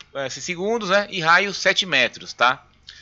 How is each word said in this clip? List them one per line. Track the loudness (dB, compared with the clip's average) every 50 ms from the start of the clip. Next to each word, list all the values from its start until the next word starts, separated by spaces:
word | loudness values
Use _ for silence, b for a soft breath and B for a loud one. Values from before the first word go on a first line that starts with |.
| -20 _ -10
é, | -8 -8 -8
segundos, | -8 -10 -10 -10 -8 -6 -4 -4 -4 -4 -2 0
né? | 0 0 0 -2
E | -6 -2
raio, | 2 4 4 4 4 0
sete | -4 -2 0 0 0 0 0
metros, | 0 2 2 2 2 -2 -8 -16 -16
tá? | -2 2 2 2 2 0 -8 _ _ _ B B B B